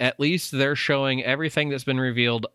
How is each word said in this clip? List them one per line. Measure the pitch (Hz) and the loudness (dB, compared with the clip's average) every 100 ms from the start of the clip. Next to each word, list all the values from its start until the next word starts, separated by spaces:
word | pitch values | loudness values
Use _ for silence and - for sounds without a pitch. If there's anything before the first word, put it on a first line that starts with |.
at | 123 - | -2 0
least | 143 180 - | 0 0 -2
they're | 135 139 | 0 0
showing | 139 - 139 135 131 | 0 0 2 2 0
everything | 123 139 156 - 147 | -2 -2 -2 -2 -2
that's | 135 | -2
been | 131 131 | -2 0
revealed | 127 120 120 117 110 | 0 2 2 2 -4